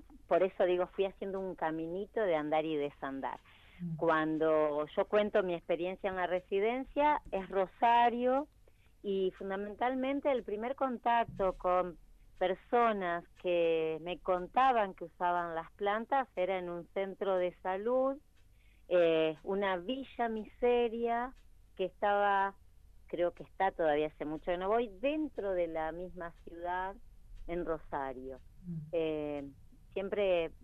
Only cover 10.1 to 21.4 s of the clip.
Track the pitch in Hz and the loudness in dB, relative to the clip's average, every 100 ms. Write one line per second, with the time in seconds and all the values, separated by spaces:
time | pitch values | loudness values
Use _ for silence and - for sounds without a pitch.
10.1 | 277 294 254 208 208 233 269 269 233 240 | 0 0 0 0 -6 -4 -2 -2 -2 0
11.1 | 233 226 180 190 175 180 180 180 160 - | 2 0 0 -2 0 2 2 0 -6 -18
12.1 | - - - 185 185 - 240 233 208 180 | -20 -20 -2 -2 -2 0 2 4 2 -2
13.1 | 170 - - 185 175 165 160 160 160 170 | -4 -6 -6 0 2 4 2 0 -4 -6
14.1 | 175 - 180 180 254 262 233 196 - 170 | -6 -2 -2 0 2 4 4 2 -4 -12
15.1 | - 180 175 170 165 170 - 202 214 226 | -2 0 2 0 -4 -8 -4 -2 0 0
16.1 | 269 247 - 185 185 175 175 160 196 196 | 0 0 -2 -2 -2 -4 -6 -6 -6 -4
17.1 | 185 196 185 180 - 185 190 220 254 269 | -2 0 2 0 -2 -4 -2 0 2 2
18.1 | 277 - - - - - - - 175 170 | -2 -10 -20 -20 -20 -20 -20 0 4 6
19.1 | 160 160 156 - 196 202 180 180 262 254 | 4 2 0 -4 -2 0 -2 -2 -6 -6
20.1 | - 233 220 214 - 240 240 240 233 233 | -4 -4 -4 -8 -2 2 2 2 0 -2
21.1 | 233 254 - | -2 -4 -10